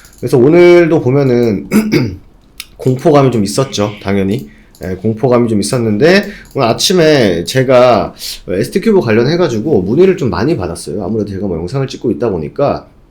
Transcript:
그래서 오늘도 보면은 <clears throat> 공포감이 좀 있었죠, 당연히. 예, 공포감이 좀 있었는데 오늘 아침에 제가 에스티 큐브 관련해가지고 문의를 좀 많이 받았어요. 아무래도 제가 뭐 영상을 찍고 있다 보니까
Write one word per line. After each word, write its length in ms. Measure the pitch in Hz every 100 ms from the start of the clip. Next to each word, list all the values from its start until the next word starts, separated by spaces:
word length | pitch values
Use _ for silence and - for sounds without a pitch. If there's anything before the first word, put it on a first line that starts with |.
| - -
그래서 180 | 123 139
오늘도 640 | 131 170 175 175 170 160
보면은 680 | 123 139 135 120 117 98 -
<clears throat> 1120 | 214 214 190 113 90 - _ _ - - -
공포감이 520 | 135 131 165 143 135
좀 140 | 117
있었죠, 460 | 98 - 131 101 104 -
당연히. 460 | 98 101 95 110 - - - -
예, 140 | 87 92
공포감이 520 | 110 110 131 123 117
좀 120 | 110
있었는데 640 | 98 131 113 104 156 196 202 - - 143
오늘 100 | 117
아침에 800 | 135 - 185 156 147 107 85
제가 680 | 87 131 127 127 127 107 85 - - - -
에스티 320 | 92 - -
큐브 200 | 226 139
관련해가지고 840 | 113 107 127 170 170 110 139 120
문의를 340 | 90 135 190 175
좀 140 | 131
많이 260 | 87 131 156
받았어요. 460 | 87 85 - 92
아무래도 260 | 95 110 101
제가 160 | 95 101
뭐 100 | 82
영상을 280 | 87 135 131
찍고 240 | - 131
있다 180 | 98 117
보니까 580 | 90 71 - 139 85 - _ _